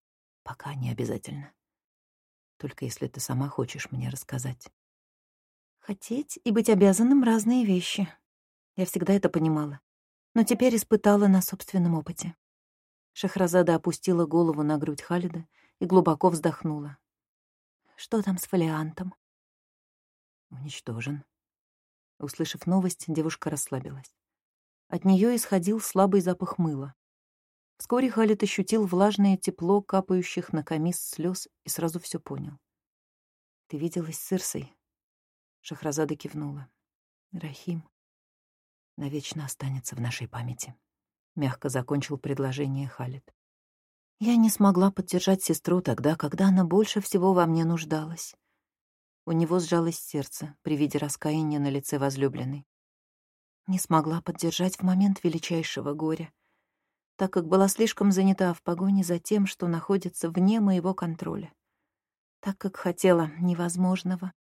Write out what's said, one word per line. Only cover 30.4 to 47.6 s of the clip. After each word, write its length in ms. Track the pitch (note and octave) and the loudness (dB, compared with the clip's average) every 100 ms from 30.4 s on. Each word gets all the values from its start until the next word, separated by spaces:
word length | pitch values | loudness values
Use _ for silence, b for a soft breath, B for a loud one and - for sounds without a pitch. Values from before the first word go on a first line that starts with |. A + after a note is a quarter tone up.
| E3+ | -6
на 140 | D#3+ D3 | -6 -4
камис 340 | D#3+ E3 F3+ | -2 -2 -4
слез 480 | - - E3 F#3 - _ | -8 -6 -4 -4 -10 _
и 60 | - | -10
сразу 320 | - E3 E3+ | -4 -4 -4
все 180 | - - | -8 -12
понял. 400 | - C#3 C#3+ C#3 _ _ _ _ _ _ _ _ _ _ _ | -10 -12 -12 -16 _ _ _ _ _ _ _ _ _ _ _
«Ты 100 | D3+ | -6
виделась 420 | E3 F3 D#3+ D#3 | -6 -4 -6 -8
с 140 | - | -4
Ирсой?» 400 | F#3 - - C3+ _ _ _ _ _ _ _ _ _ - | -4 -4 -10 -12 _ _ _ _ _ _ _ _ _ -16
Шахразада 460 | D3+ D#3 D3 D3+ D3+ | -8 -6 -2 -2 -4
кивнула. 540 | D3 D3+ D3 C#3+ C3+ _ _ _ _ _ _ | -10 -10 -8 -10 -16 _ _ _ _ _ _
«Рахим 500 | F3 D#3 C#3 - E3 - _ _ _ _ _ _ _ _ _ _ - | -14 -12 -12 -8 -8 -10 _ _ _ _ _ _ _ _ _ _ -10
навечно 480 | C#3+ D3 - D#3+ | -8 -6 -8 -8
останется 540 | C#3 - C3+ C3 - - | -10 -8 -6 -6 -8 -8
в 20 | |
нашей 260 | A#2+ - A#2+ | -6 -6 -10
памяти», 480 | A#2+ A#2+ B2 - - _ _ _ _ _ - | -10 -8 -10 -12 -18 _ _ _ _ _ -4
мягко 320 | C3+ B2+ C#3 | -4 -4 -4
закончил 500 | B2+ B2+ C#3+ - C#3+ | -4 -2 -4 -4 -6
предложение 680 | - C#3 C3+ C3 C#3 C3+ C#3 | -6 -4 -4 -4 -4 -4 -6
Халид. 460 | - B2+ C3+ _ _ _ _ _ _ _ _ _ - | -8 -10 -12 _ _ _ _ _ _ _ _ _ -4
«Я 160 | G#3+ A#3 | 2 6
не 120 | A3 | 6
смогла 420 | - G3+ F3+ G3 | 6 6 6 4
поддержать 520 | G3 F#3 F3+ F#3+ F#3+ | 2 -2 0 2 2
сестру 380 | - D#3 - F3+ | 2 -2 0 0
тогда, 340 | F3+ A2+ C3+ D#3+ | 0 0 0 0
когда 320 | D3 E3+ G3 | -2 2 4
она 160 | F#3+ | 6
больше 380 | F3 F#3 G#3+ G#3+ | 4 4 2 0
всего 320 | G3 G3 F#3 | -2 2 4
во 120 | F3+ E3+ | 4 4
мне 200 | E3 | 4